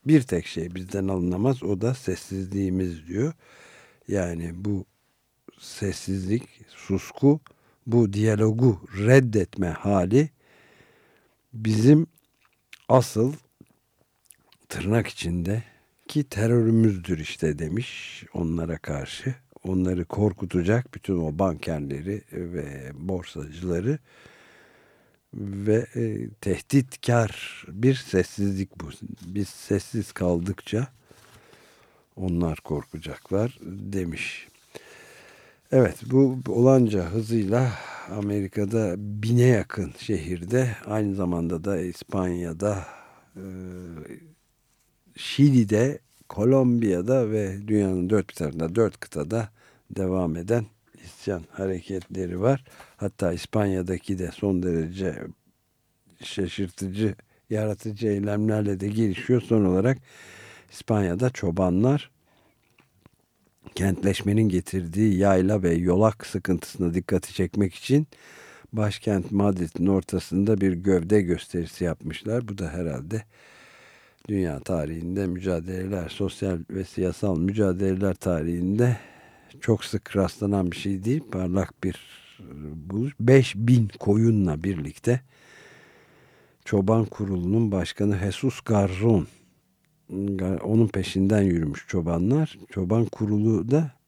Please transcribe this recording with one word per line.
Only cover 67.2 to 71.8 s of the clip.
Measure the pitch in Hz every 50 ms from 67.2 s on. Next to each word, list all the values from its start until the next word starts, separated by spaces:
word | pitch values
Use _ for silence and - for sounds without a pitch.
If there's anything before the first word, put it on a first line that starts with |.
| - - -
çekmek | - 95 87 - 104 101 92 -
için | - - - 131 147 156 - - _ - - - - - - - - - _ -
başkent | 110 107 104 101 - - 110 104 95 87 -
Madrid'in | 101 98 101 104 98 90 87 82 - - 87
ortasında | 95 98 95 90 - - 90 - - 85 92 101 107 110 95
bir | 98 95 90
gövde | 85 92 101 95 87 82 90 107 107
gösterisi | 95 87 85 78 - - - 87 85 82 - -